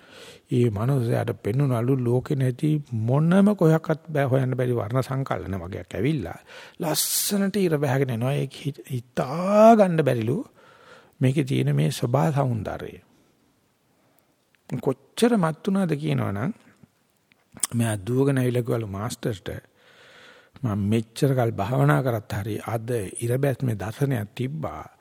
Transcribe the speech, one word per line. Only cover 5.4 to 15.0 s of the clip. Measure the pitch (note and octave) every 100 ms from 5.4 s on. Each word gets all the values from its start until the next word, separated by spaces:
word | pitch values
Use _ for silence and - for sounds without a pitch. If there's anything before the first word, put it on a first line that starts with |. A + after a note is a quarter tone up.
| F2+ F#2+
වගේක් | E2+ F#2+ -
ඇවිල්ලා | - C3 D#3 E2+ - - - - -
ලස්සනට | E3 D3+ - - - G3+ G3 G#3
ඉර | F#3 D3+
බහගෙන | C#3+ C3 C3+
එනවා. | A2+ B2
ඒක | C#3+ C#3
හි-, | - C#3+ - -
හිතා | B2+ - - C#3+ D#3 F#3 G#3 A3 A3+
ගන්න | F#3+ E3
බැරිලු. | C#3+ B2 A2 E3 D4 _ - - - - - _
මේකේ | C3 C3+
තියෙන | C3 C3 C3+ C#3+
මේ | D3+
සබා | C3+ B2+ C3 D#3+
සෞන්දර්යය. | C#3 C3+ A2+ E2+ D#2+ - F2+ _ _ _ _ _ _ _ _ _ _ _ _ _ _ _ _ _
කොච්චර | C3 C#3+ C3